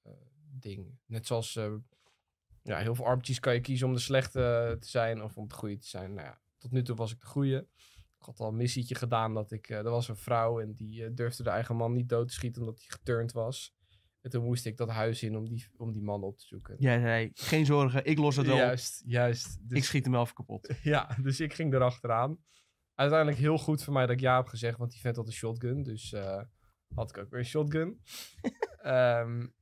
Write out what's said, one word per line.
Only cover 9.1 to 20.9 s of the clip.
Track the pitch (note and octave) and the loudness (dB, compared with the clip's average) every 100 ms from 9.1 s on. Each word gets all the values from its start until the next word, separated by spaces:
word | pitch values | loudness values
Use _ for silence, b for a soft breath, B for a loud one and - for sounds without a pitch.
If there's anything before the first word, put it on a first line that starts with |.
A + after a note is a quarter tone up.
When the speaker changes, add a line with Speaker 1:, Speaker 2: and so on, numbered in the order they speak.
| A#2 A2 | 2 2
Speaker 1:
dat | A2 G#2+ | -2 -4
ik, | A2 - | -8 -8
eh, | A2 | -6
er | A2+ | 0
was | A#2 A#2 | 0 -2
een | G#2+ | -6
vrouw | - A#2 A2+ A#2 | 0 2 2 0
en | G#2+ | -4
die, | G#2+ G#2+ A2 | -8 -10 -10
eh, | A2+ | -8
durfde | A#2+ A#2+ A#2+ | -4 -4 -2
de | A#2 | 0
eigen | F#2+ A#2+ A#2 | 0 0 0
man | A#2 | 2
niet | B2 B2 | 0 2
dood | A#2 A#2+ | 2 0
te | |
schieten | - B2 A#2+ | -2 -6 -4
omdat | A2+ A2+ | -8 -8
hij | - | -14
geturnd | - - A#2 A#2 | -8 -2 0 0
was. | A#2+ A2+ C3+ - _ _ _ _ _ | -2 -4 -6 -12 _ _ _ _ _
En | B2+ | -6
toen | B2 | -2
moest | A#2+ A#2+ A#2 | 0 0 -2
ik | A2+ | -4
dat | A2+ | -2
huis | A2+ A2+ A2+ | 0 0 0
in | A2 A2 | -2 -4
om | A2 | -4
die, | A#2 - - | -6 -8 -10
om | A2+ | -6
die | G#2+ | -4
man | G#2 G#2 | -4 -4
op | F#2+ - | -6 -10
te | - | -14
zoeken. | - - - | -16 -14 2
Speaker 2:
Jij | C3+ A#2+ | 4 6
zei, | A#2 A2+ A2+ | 4 2 0
"Geen | - - D#3 C#3+ | -4 2 4 6
zorgen, | D3 C3+ C3 C3+ | 6 6 4 2
ik | D3+ | 4
los | D3 C3+ | 4 4
het | C3 | 4
wel | |
op. | C3 | 6
Speaker 1:
Juist, | B2 B2+ - - A#2+ | 4 2 -4 -8 -2
juist. | A#2+ A#2+ A#2+ - - A2+ | 2 2 2 -4 -10 -2
Dus | B2+ | 0
Speaker 2:
Ik | |
schiet | C3 D3 | 2 2
hem | B2+ | 2
wel | B2 | 2
even | A#2+ | 2
kapot." | - - G#2+ - C3 | -4 -12 -12 -8 -4
Speaker 1:
<laughs> | |
Ja, | D3 | 2